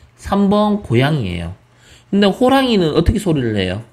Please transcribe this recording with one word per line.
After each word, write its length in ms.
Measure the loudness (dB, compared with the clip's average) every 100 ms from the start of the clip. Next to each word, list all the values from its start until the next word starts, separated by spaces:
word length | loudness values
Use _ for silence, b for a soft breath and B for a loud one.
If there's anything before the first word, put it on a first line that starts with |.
| b _
삼 340 | -6 0 2
번 320 | 2 2 -2
고양이예요. 800 | 0 0 2 0 -4 -6 -8 -12 _ b b b b
근데 140 | 0 2
호랑이는 640 | 2 2 2 2 2 2
어떻게 240 | 2 0 0
소리를 360 | -2 -2 -2
내요? 280 | -2 -2 -4 -10